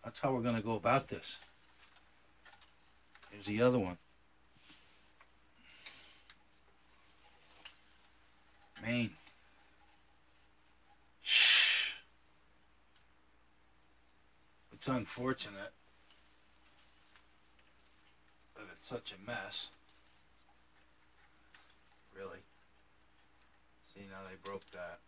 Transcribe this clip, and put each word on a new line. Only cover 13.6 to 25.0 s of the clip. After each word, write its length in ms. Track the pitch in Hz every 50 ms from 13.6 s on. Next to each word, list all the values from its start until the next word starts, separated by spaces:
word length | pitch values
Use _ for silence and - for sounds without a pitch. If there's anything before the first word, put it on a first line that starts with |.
| - - - - - - - - - - - - - - - - - - - - - -
It's 160 | - - - -
unfortunate 840 | 131 127 107 - - - 123 131 127 - - 104 101 98 101 98 - - - - - - - - - - - - - - - - - - - - - - - - - - - - - - - - - - - - - - - - - - - - - - - - - - - - - - - - -
that 100 | - 107 92
it's 180 | 87 - - -
such 220 | 127 117 - -
a 60 | 101 92
mess. 500 | 98 110 120 - 196 - - - - - - - - - - - - - - - - - - - - - - - - - - - - - - - - - - - - - - - - - - - - - - - - - - - - -
Really. 280 | - 95 98 98 - - - - - - - - - - - - - - - - - - - - - - - - - - - - - - - - -
See, 140 | 98 101 98
now 160 | 98 95 98 95
they 80 | 95 90
broke 300 | - 98 101 98 - -
that. 280 | - 90 87 85 85 -